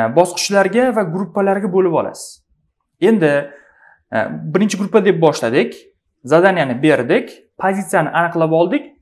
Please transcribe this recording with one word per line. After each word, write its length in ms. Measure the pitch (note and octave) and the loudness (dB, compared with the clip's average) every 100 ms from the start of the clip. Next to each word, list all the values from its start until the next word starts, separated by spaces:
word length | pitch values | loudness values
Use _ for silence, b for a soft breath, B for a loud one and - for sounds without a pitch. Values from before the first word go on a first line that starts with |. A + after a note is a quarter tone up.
| A2+ C#3 | 0 2
bosqichlarga 680 | F3 - - G3+ F#3+ A3 B3+ | 2 -2 -2 0 2 2 0
va 80 | A3 | 0
gruppalarga 640 | F#3 E3+ G3+ G#3 G3 G3 G3 | -4 -4 -6 -2 0 0 0
bo'lib 220 | F3+ F#3 D#3 | 0 0 0
olasiz. 420 | - - - - _ _ _ _ _ _ | -4 -8 -18 -20 _ _ _ _ _ _
Endi, 300 | F#3+ A3 D#3 C#3+ C#3+ B B B B B _ | 2 4 2 0 -4 B B B B B _
e, 60 | A2 - D#3 D#3+ | -6 -4 -6 -4
birinchi 240 | D3+ G#3 - | 0 0 -2
gruppa 260 | G3+ A3 | 0 2
deb 160 | G3 E3+ | 2 4
boshladik, 560 | D#3+ C#3 A#2 C3 A3+ - - _ _ _ | 2 2 0 0 -2 -6 -20 _ _ _
zadaniyani 540 | B2+ D#3 F#3+ F3+ C#3 B2 | 0 4 4 2 -2 0
berdik, 540 | D#3 C3+ B2 G#3 - - _ - | 2 2 2 -2 -2 -12 _ -6
pozitsiyani 520 | F#3+ G3 G3 F#3 D3+ | -4 -2 -2 -2 0
aniqlab 420 | D#3+ E3+ E3+ D#3+ | -2 -2 -2 0
oldik, 360 | D#3+ F3 C#4+ - _ | 0 0 -2 -6 _